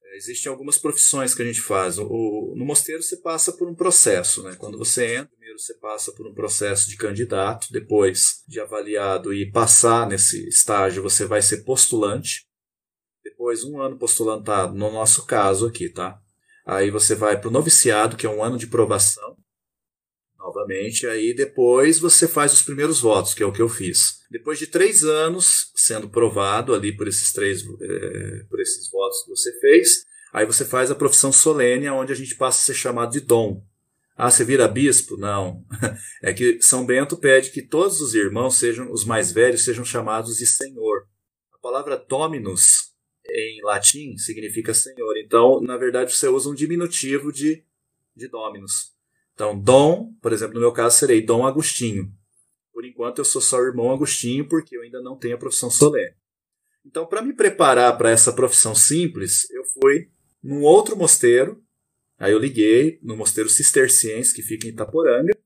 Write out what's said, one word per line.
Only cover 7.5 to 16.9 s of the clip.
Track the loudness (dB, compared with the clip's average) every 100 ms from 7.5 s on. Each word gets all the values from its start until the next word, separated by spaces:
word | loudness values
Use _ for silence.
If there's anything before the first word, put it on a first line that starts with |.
| -6 -8
depois | -10 -2 2 2 2 -2 -2 -12
de | -12
avaliado | -8 -10 -6 -4 -2 -4 -4
e | -6 -2
passar | 0 4 6 6 2 0
nesse | 0 -2 -2 -2
estágio, | 0 2 0 0 -2
você | -2 -2
vai | 0 0
ser | 0 -2
postulante. | -2 2 2 2 -2 -4 -8 -10 _ _ _ _ _ _ _ _
Depois, | -20 _ -6 -6
um | -8 -8
ano | -8 -6
postulantado, | -2 0 -2 -4 -2 -2 -2
no | -4 -6
nosso | -2 0 0 0
caso | 0 2 0 -2
aqui, | -4 -10
tá? | -8 -12 -12 _ _ _ _
Aí | -6 -2 0